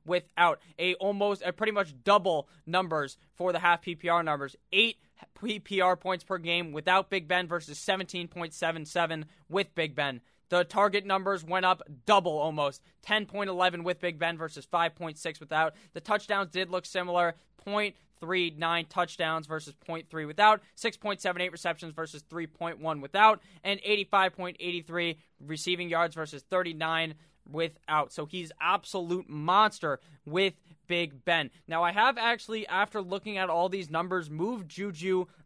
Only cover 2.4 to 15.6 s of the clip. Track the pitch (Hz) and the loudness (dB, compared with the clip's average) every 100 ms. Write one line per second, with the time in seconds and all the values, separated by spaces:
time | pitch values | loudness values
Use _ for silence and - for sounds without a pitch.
2.4 | - - - 180 185 156 139 - _ - | -4 -14 -2 -2 0 -2 -4 -8 _ -4
3.4 | 180 170 175 170 185 165 170 170 160 143 | -2 0 2 2 0 -6 2 2 2 -2
4.4 | 139 - - 190 226 - _ _ - - | -4 -12 -2 2 2 0 _ _ -20 -12
5.4 | 226 214 - 196 180 180 190 180 - 185 | -6 -6 -4 2 2 2 -2 -4 -4 -6
6.4 | 165 170 170 151 165 190 190 190 151 180 | -2 -2 -2 -4 2 2 2 -4 0 -2
7.4 | 175 170 156 143 - 190 185 180 175 175 | 0 -6 -8 -10 -2 -2 -2 -8 -10 -10
8.4 | 165 - 165 165 151 175 160 160 156 _ | -10 -4 -4 -4 -4 0 0 -2 -8 _
9.4 | - 185 185 - 160 131 143 123 _ _ | -4 -4 -2 -4 -4 -2 -4 -4 _ _
10.4 | - 175 175 - 202 202 196 196 190 190 | -2 0 2 2 2 2 0 0 0 -2
11.4 | 160 185 185 185 - 131 - 202 175 151 | -2 0 2 2 -2 -8 4 4 4 -2
12.4 | 156 151 143 - _ _ - 214 202 202 | -2 0 -2 -2 _ _ -2 -2 -2 -4
13.4 | 196 180 180 170 175 175 175 156 170 165 | -4 2 0 2 -4 -2 -4 -2 -4 -4
14.4 | 160 151 - 170 165 160 165 156 165 151 | -8 -12 -4 0 0 -2 -10 -8 -8 -10
15.4 | 151 156 | -4 0